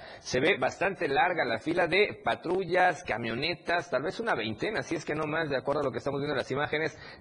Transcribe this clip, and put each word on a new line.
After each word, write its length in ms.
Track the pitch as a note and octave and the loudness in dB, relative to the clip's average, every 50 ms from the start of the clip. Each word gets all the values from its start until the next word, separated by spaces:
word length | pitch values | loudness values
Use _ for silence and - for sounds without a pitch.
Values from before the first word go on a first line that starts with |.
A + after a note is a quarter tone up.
| - - - - | -8 -16 -16 -14
Se 180 | - - - C3 | -8 -2 0 2
ve 200 | C#3 E3 G3+ B3 | 4 4 4 2
bastante 480 | - - - - E3+ G3 F#3+ - F3 C#3+ | 2 -2 0 0 -2 -2 0 0 0 2
larga 360 | C3+ C#3+ D#3+ F3+ F3+ D#3+ D3 | 4 4 4 4 4 2 0
la 140 | B2 A2+ A2 | 0 0 -2
fila 300 | - D#3 E3+ F3+ F3 E3 | -2 0 2 2 2 4
de 320 | E3 F#3+ G#3 - - - - | 4 4 4 2 0 -2 -2
patrullas, 800 | - A#2 - - D3+ F3+ F#3+ G3 D#3+ F3+ F3+ F3+ F3+ E3 - - | -2 -2 0 0 -2 -2 0 0 2 4 4 4 4 4 0 -2
camionetas, 880 | - A2 A2+ A#2+ A#2 A2+ A#2 C#3+ E3 F3 - - - E3+ F3 E3 - | -4 -2 -2 -2 -2 -2 -2 -2 -2 -2 -4 -2 0 0 0 0 0
tal 140 | - B2+ C#3+ | -2 0 0
vez 160 | F3 F#3+ - | -2 -4 -2
una 160 | A3+ A#3 F3+ | -2 0 0
veintena, 460 | C3 G#2+ A2 G#2+ - - G3 A3+ F#3 B2+ | 0 0 -2 -2 -2 -2 -2 -2 -4 -2
si 120 | - E3 | -2 -4
es 100 | D#3+ - | -4 -2
que 120 | - D#3 | -4 -2
no 80 | D#3 D#3 | -2 -2
más, 240 | D#3 D3+ D#3+ E3 D3 | -2 -2 -2 0 0
de 60 | C#3+ | -2
acuerdo 240 | B2+ B2 - C#3+ D3+ | -2 0 0 0 0
a 40 | C#3+ | 0
lo 40 | C3 | 0
que 80 | A#2+ A#2+ | -2 -2
estamos 220 | - D3 C#3 C#3 | -4 -2 -2 -2
viendo 140 | C#3 D3 D3 | -2 0 0
en 40 | B2+ | -2
las 140 | A2 - C3 | 0 0 0
imágenes, 440 | C#3 D3 D3+ - D3+ D#3+ D3+ - - - - - - | 0 0 0 0 0 0 -2 -4 -8 -12 -16 -14 -6